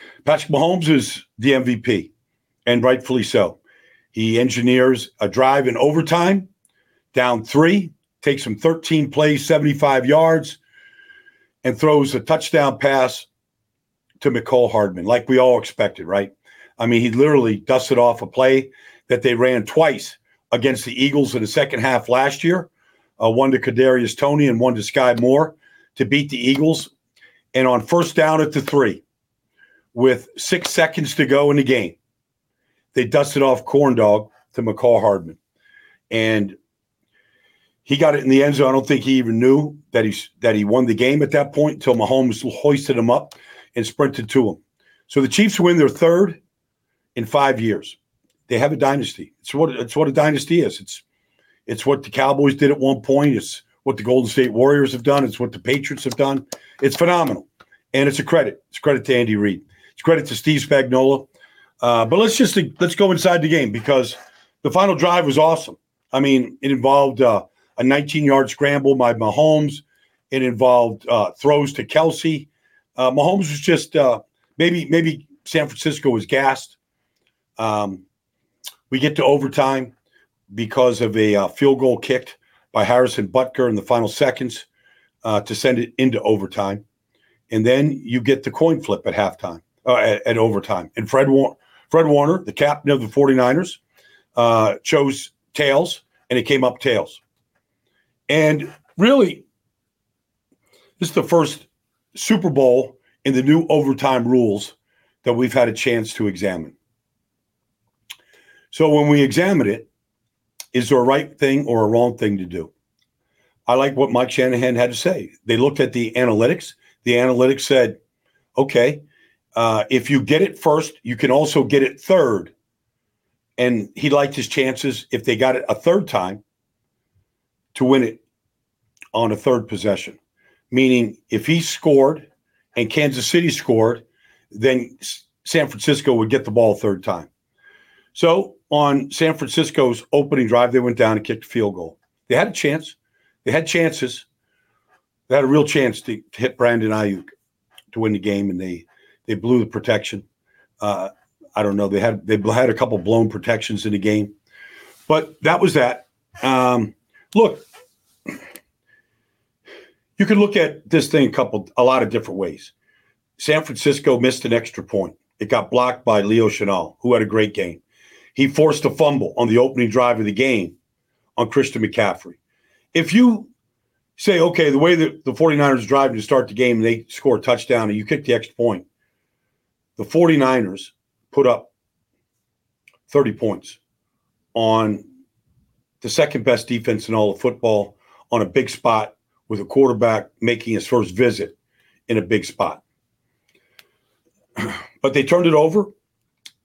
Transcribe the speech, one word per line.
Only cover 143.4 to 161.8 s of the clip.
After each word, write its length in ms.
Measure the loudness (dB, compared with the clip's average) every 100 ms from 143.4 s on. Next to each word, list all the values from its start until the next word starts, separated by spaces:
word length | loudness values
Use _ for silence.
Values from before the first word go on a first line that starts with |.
They 80 | -4
had 140 | -4 -2
chances. 600 | -2 -2 -2 -8 -10 -20 _ _ _ _ _ _ _ _ _ _
They 80 | 0
had 80 |
a 40 | 4
real 160 | 2
chance 380 | 2 0 -2 -4
to, 200 | -10 -12 -14
to 100 | -6
hit 160 | -6 0
Brandon 340 | 0 0 -2
Ayuk 380 | -2 -4 -6 -12 _ _ _ _ _ _
to 60 | -6
win 140 | -4
the 60 | -2
game, 300 | -4 -4 -4
and 120 | -6
they, 240 | -10 -12 -16 _ _ _ -10
they 100 | -6
blew 240 | 0 0
the 60 | 0
protection. 580 | -4 -2 -2 -4 -12 -16 _ _ _ _ _
Uh, 300 | -6 -4 -8 -14 _ _ _ -4
I 80 |
don't 140 | -2 -2
know. 100 | -2
They 120 | 0
had, 280 | 0 -2 -2
they 100 | -2
bl-, 140 | 0
had 180 | 2 0
a 40 | 0
couple 220 | -2 -2
blown 300 | 0 2 0
protections 560 | -2 -4 -4 -4 -6 -4
in 80 |
the 60 | -2
game. 340 | 0 0 -2 -10 _ _ -20 -20 -20 _ -2
But 340 | -2 -2 -4
that 180 | -2 2
was 140 | 2
that. 360 | 2 0 -2 _ _ _ -6
Um, 500 | 0 2 2 2 -2 -8 _ _ _
look, 260 | 2 2 0 -14 -20 _ _ _ _ -18 -18 -20 -20 _ _ _ _ _ _ _ _ _ _ _ -20 -20 _ _ -4
you 80 | 2
can 140 | 2
look 160 | 2 2
at 320 | -2 -4 -2
this 200 | 0 2
thing 200 | 2 2
a 40 |
couple, 380 | 0 -4 -6 -6
a 60 | 0